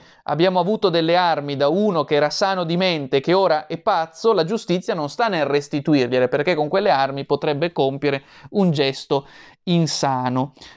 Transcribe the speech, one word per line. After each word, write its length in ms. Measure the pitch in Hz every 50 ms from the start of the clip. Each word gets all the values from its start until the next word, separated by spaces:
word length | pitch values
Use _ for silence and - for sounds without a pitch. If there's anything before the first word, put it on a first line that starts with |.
| - - - _ -
abbiamo 360 | - 147 147 175 190 185 185
avuto 300 | 170 185 220 214 - 185
delle 260 | 160 170 160 160 170
armi 400 | 180 180 170 160 143 143 143 143
da 120 | 135 143
uno 360 | 143 160 196 214 214 180 160 139
che 120 | - 151
era 160 | 147 151 147
sano 320 | - - 202 190 196 185 175
di 140 | 160 170
mente, 420 | 175 185 185 170 156 139 131 139 139
che 140 | 139 165 175
ora 340 | 190 196 175 156 151 -
è 100 | - 165
pazzo, 560 | 160 - 226 196 165 160 - - - - 226 220
la 100 | 185 165
giustizia 520 | 160 226 214 - - 175 185 - - 208
non 120 | 170 147
sta 200 | 143 - - 233
nel 180 | 220 190 160 143
restituirgliele, 840 | 135 139 147 143 - - 147 139 165 151 139 123 120 127 127 127 123
perché 260 | - 143 147 180 175
con 120 | 151 151
quelle 220 | 147 151 196 208 196
armi 360 | 156 135 135 135 135 139 135
potrebbe 460 | - 147 139 - 156 147 139 170 175
compiere 520 | - - 139 135 139 139 147 143 139 135 - - - - - -
un 200 | - 208 190 180
gesto 560 | 147 151 139 135 135 - - - 151 139 139 - - - - - - _ -
insano. 880 | 185 175 170 160 139 - - - 139 131 127 127 123 123 127 135 143 - - - - -